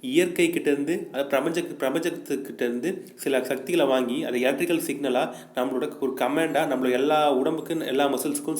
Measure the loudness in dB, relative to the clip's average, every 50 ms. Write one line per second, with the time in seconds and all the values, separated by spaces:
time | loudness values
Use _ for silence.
0 | -6 2 2 2 2 4 2 2 2 2 2 0 2 2 2 2 0 -2 -2 -4
1 | -4 -6 -4 -4 -2 0 0 0 2 0 -2 -2 -4 -6 -6 -2 -2 0 0 0
2 | -2 -2 -4 -4 -6 -6 -6 -6 -6 -10 -6 -4 -2 -2 -2 -2 -4 -4 -6 -6
3 | -10 -16 -16 -6 -2 0 0 0 0 -2 -4 -4 -2 -2 2 2 4 4 4 2
4 | 2 0 -2 -2 -2 -2 -2 2 2 2 2 2 0 0 0 0 0 -4 -4 -2
5 | -2 0 2 2 0 0 -4 -14 -18 -8 -4 -2 -2 0 0 -2 -2 -4 -4 -2
6 | -2 -2 0 0 0 0 2 2 0 2 2 2 2 2 0 0 2 2 2 4
7 | 4 4 4 4 4 4 4 4 2 2 0 -2 -4 -4 -4 -4 -2 0 2 2
8 | 2 2 2 0 -2 -2 -4 -2 -4 -4 -4